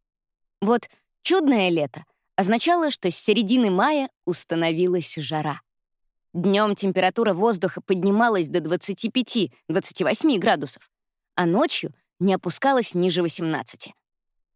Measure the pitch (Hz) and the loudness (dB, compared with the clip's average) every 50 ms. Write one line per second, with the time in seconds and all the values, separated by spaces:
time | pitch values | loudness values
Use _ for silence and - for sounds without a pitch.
0 | _ _ _ _ _ _ _ _ _ _ _ - 202 208 240 233 - - _ _ | _ _ _ _ _ _ _ _ _ _ _ -4 0 0 0 0 -2 -6 _ _
1 | _ _ _ _ - - 359 381 311 269 247 214 185 180 170 160 147 - - - | _ _ _ _ -2 0 0 2 4 2 2 2 2 2 2 0 -2 -4 -6 -12
2 | - _ _ _ _ _ _ - 196 190 226 240 - 330 349 349 320 285 - - | -20 _ _ _ _ _ _ -2 0 2 0 2 2 2 2 2 2 0 -2 -2
3 | - 175 - - - 220 202 240 214 190 254 254 233 196 180 190 240 294 208 269 | -4 -4 -2 0 0 2 2 2 2 2 2 2 4 4 2 2 2 2 2 0
4 | 269 - _ _ - 175 170 - - - 170 165 165 165 160 165 180 180 180 175 | -2 -4 _ _ -6 -4 -4 -4 -4 -4 -2 0 0 0 0 0 0 0 0 -2
5 | 156 - - 160 143 123 156 156 151 151 139 - - _ _ _ _ _ _ _ | -2 -4 -6 -6 -6 -6 -4 -4 -4 -4 -6 -8 -12 _ _ _ _ _ _ _
6 | _ _ _ _ _ _ - 175 175 202 196 202 214 208 202 - 202 190 175 185 | _ _ _ _ _ _ -6 -2 0 2 2 2 2 2 0 -2 -2 -2 0 2
7 | 185 185 - 233 233 214 180 170 214 233 214 165 190 175 - - - - 190 180 | 2 2 2 2 0 2 2 2 2 2 2 0 -2 -4 -4 -4 -4 -2 -2 0
8 | 175 196 202 214 240 240 214 185 160 143 - 175 151 160 180 - - - 185 - | 2 2 4 4 2 2 2 0 0 0 -2 -2 -2 -2 -4 -4 -4 -6 -8 -6
9 | - 226 - 254 233 - - 233 175 123 - _ _ - 160 196 - - - - | -6 -4 -2 -2 -2 -2 -2 -2 -2 -2 -6 _ _ -4 -4 -2 -4 -4 -4 -2
10 | 170 139 220 - - 311 247 180 - 226 185 151 120 - - - _ _ _ _ | 0 0 0 2 2 0 2 2 2 2 0 0 -2 -6 -10 -14 _ _ _ _
11 | _ _ _ _ _ _ _ 175 180 165 175 233 320 - - - - - - _ | _ _ _ _ _ _ _ -2 0 2 2 2 2 0 -2 -4 -6 -8 -12 _
12 | _ _ _ - 175 196 190 - - 175 - - - 277 269 247 220 - - 175 | _ _ _ -2 0 0 0 0 -2 -4 -4 -2 0 2 2 2 0 -2 -2 0
13 | 180 185 156 180 175 165 - - 165 160 156 127 110 - - - - - - _ | 0 0 0 0 -2 -2 -2 -4 -4 -4 -4 -6 -6 -10 -12 -12 -14 -16 -16 _
14 | _ _ _ _ _ _ _ _ _ _ _ | _ _ _ _ _ _ _ _ _ _ _